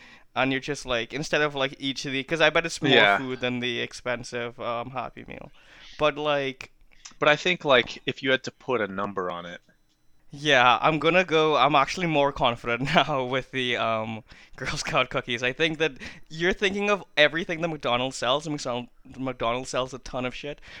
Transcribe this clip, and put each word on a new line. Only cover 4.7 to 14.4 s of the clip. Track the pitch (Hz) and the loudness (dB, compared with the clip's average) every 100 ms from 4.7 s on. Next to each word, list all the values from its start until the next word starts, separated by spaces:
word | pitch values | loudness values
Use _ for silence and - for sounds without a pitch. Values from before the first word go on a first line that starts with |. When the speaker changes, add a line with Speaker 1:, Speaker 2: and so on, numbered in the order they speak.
| 117 120 | -6 -6
Speaker 1:
Happy | 131 117 - - | -8 -10 -12 -16
Meal. | - - - - - - - | -16 -16 -20 -20 -20 -20 -2
But, | 151 143 | 0 0
like | 151 143 139 127 - _ - - - - | 0 0 -2 -6 -14 _ -20 -20 -20 0
Speaker 2:
But | 151 | 4
I | 147 | 4
think, | 180 175 | 2 0
like, | 156 123 113 - - | 4 4 4 -2 -8
if | - | -4
you | 135 | 0
had | 131 | 0
to | - | 0
put | - - 120 | -10 -4 -2
a | 101 | -2
number | 95 101 98 90 | -4 -6 -4 -6
on | 87 87 | -6 -10
it. | 87 - _ _ _ _ _ - | -14 -20 _ _ _ _ _ -20
Speaker 1:
Yeah, | 139 147 135 123 117 | -4 2 6 6 6
I'm | 147 160 | 4 2
gonna | 156 175 | 2 2
go, | 180 156 156 147 | 2 2 4 4
I'm | 131 147 | 4 4
actually | 135 - 175 | 2 0 0
more | 151 139 | 2 2
confident | 139 135 117 120 117 | 2 0 0 -2 -2
<laughs> | 143 160 | 2 2
now | 143 139 | 4 0
with | 127 131 123 | -2 -2 -4
the, | 135 123 117 | -4 -2 -2
um, | 113 110 110 110 - - | 0 -2 -4 -8 -12 -20